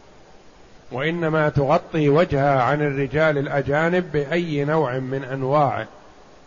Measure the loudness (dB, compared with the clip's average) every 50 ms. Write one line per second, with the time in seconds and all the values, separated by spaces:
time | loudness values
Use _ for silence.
0 | -20 -20 -20 -20 -20 -20 -20 -20 -20 -20 -20 -20 -20 -20 -20 -20 -18 -12 -8 -6
1 | -4 -4 -2 -2 -2 0 0 2 0 2 2 0 2 2 2 2 0 -2 -2 0
2 | 2 4 4 4 2 2 2 0 2 2 2 2 2 2 2 0 0 -2 -2 -2
3 | -4 -2 0 2 2 2 2 0 -2 -2 -2 -4 -2 0 0 0 2 2 0 0
4 | -2 -2 -4 -4 -2 -2 -2 -2 -2 -2 -2 -2 0 0 0 0 0 0 -2 -4
5 | -4 -4 -6 -6 -6 -6 -6 -6 -2 0 2 2 2 2 0 -4 -6 -10 -12 -20
6 | -20 -20 -20 -20 -20 -20 -20 -20 -20